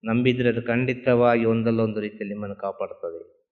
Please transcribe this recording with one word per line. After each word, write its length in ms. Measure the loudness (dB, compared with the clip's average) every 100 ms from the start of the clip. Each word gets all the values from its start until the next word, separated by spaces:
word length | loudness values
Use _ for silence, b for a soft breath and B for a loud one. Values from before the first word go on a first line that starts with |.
ನಂಬಿದ್ರೆ 460 | 0 2 2 2 2
ಅದು 120 | 0
ಖಂಡಿತವಾಗಿ 840 | -2 -2 0 -2 2 4 4 4 2
ಒಂದಲ್ಲ 340 | 2 2 0
ಒಂದು 200 | 0 -2
ರೀತಿಯಲ್ಲಿ 340 | -8 -8 -10
ನಿಮ್ಮನ್ನು 220 | -8 -10 -8
ಕಾಪಾಡ್ತದೆ 640 | -10 -8 -10 -8 -12 -12 -16 _ _